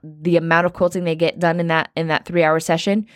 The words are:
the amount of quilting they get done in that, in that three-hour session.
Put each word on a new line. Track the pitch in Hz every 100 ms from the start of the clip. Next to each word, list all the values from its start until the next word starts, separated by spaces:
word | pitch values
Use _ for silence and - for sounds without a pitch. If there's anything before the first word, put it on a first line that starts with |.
the | 156 151 165 165
amount | 165 165
of | 175
quilting | 175 175 185
they | 175
get | 160 165 -
done | 170 170
in | 170
that, | 160 -
in | - 165
that | 151
three-hour | - 170 156 160
session. | 160 165 202 208 214